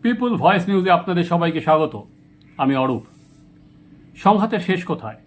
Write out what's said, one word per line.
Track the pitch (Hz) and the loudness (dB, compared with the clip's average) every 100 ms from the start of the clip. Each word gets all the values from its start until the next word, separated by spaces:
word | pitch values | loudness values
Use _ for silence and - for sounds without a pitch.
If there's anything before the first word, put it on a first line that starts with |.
পিপল | 233 233 247 214 | -2 -2 -2 2
ভয়েস | 156 196 180 | 2 2 0
নিউজে | 196 185 | 0 4
আপনাদের | 175 185 175 | 2 2 -2
সবাইকে | 170 170 170 160 | 0 0 0 -2
স্বাগত। | 156 156 156 107 - - - - - - | 2 2 2 -6 -16 -20 -20 -20 -20 -4
আমি | 135 135 | -2 0
অরূপ। | 131 117 - - - - - - - - - - - - | 0 -4 -8 -20 -20 -20 -20 -20 -20 -20 -20 -20 -20 -2
সংঘাতের | - 208 220 220 | 2 2 2 -2
শেষ | - 185 | -2 -4
কোথায়? | 180 160 110 113 | -4 -8 -8 -16